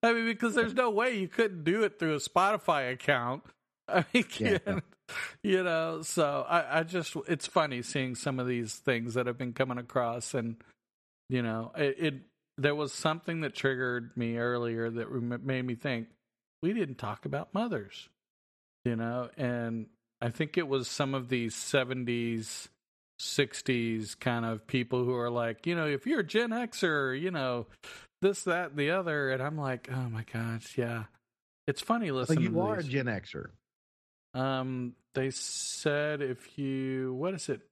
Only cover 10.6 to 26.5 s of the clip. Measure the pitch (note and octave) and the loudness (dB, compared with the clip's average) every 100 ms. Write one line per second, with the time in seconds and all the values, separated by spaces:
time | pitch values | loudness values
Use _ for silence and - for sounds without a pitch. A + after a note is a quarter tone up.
10.6 | - _ _ _ _ _ _ B2+ A#2 A2+ | -14 _ _ _ _ _ _ 0 0 -2
11.6 | A2+ - C#3+ C3+ E3 C3+ - _ _ - | -4 0 0 2 0 -2 -12 _ _ 0
12.6 | C#3 D3 D3 - D#3+ D#3+ - E3 D3+ - | 2 2 -2 0 0 0 -2 -2 -4 0
13.6 | C3+ B2+ B2+ B2 A#2 - A#2 A#2 A#2+ B2 | 0 2 0 -2 -4 -4 -2 0 0 0
14.6 | A#2+ A2+ A#2 A2+ A2 C3 A#2+ A#2+ C3+ C3 | 0 0 -2 -2 -4 -4 -4 -4 -2 -2
15.6 | B2+ A#2+ D3 A#2+ A2+ _ _ _ _ _ | -2 -4 -4 -4 -6 _ _ _ _ _
16.6 | E3+ A3+ E3 C3 G#2+ G#2 - C#3 - F#3+ | -2 0 -2 -4 -6 -6 -4 -6 -4 -2
17.6 | A#3 D#3+ G2 - - _ _ _ _ _ | -2 -2 -6 -14 -18 _ _ _ _ _
18.6 | _ _ - A2+ A#2 B2 A#2+ - C3 A#2+ | _ _ -2 0 -2 -2 -4 -4 -2 0
19.6 | A#2 A2+ G#2+ _ _ _ A#2 A2 D3+ - | -2 -4 -8 _ _ _ -4 -2 0 0
20.6 | D#3 C3+ A#2+ - C#3 C3+ B2 B2+ A#2 - | 2 0 0 -2 0 0 0 0 0 -4
21.6 | - C#3+ B2+ B2+ A#2+ A#2+ A#2 A2+ G#2+ - | 0 0 2 -2 -2 0 0 -2 -6 -12
22.6 | - _ _ _ _ _ - - C3+ - | -14 _ _ _ _ _ -6 0 0 0
23.6 | - B2 A#2 A2+ G#2+ - - A#2+ A#2 A2 | 0 0 2 -2 -4 -4 -2 0 0 -4
24.6 | - C3 A#2+ B2+ B2 B2+ A#2+ A#2+ A#2 A2+ | -2 -2 0 0 2 0 0 0 -2 -2
25.6 | - E3+ D#3 C#3 - D4+ E3 G#3+ A#3 | -2 0 0 0 0 0 2 2 2